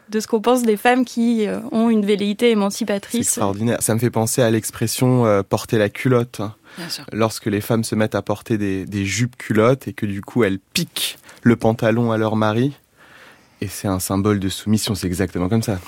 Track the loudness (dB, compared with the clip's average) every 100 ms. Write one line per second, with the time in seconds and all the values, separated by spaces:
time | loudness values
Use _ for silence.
0 | -6 -6 -2 0 2 2 2 2 2 2
1 | 0 0 0 2 0 -4 -4 0 2 4
2 | 2 2 0 2 2 2 0 -2 -4 -4
3 | -4 -4 -2 -2 -2 0 0 0 0 0
4 | 0 0 0 2 2 2 -2 -4 -4 0
5 | 2 4 4 4 2 -2 0 0 0 0
6 | 2 2 0 -6 -10 -12 -20 -16 -12 -12
7 | -8 -2 -2 -2 -2 -2 0 -2 0 0
8 | 0 -2 -4 -6 -4 -2 -2 -4 -6 -4
9 | -4 -2 -4 -4 -2 2 4 2 -2 -6
10 | -6 -6 -4 0 0 0 -4 -6 -6 -6
11 | -8 -8 -20 0 2 4 2 2 2 2
12 | 0 0 0 0 0 2 0 -4 _ _
13 | -20 -20 -20 -20 _ _ -10 -6 -4 -4
14 | -2 0 0 0 -2 -4 -2 0 0 -4
15 | -4 -2 -2 -2 0 0 0 -4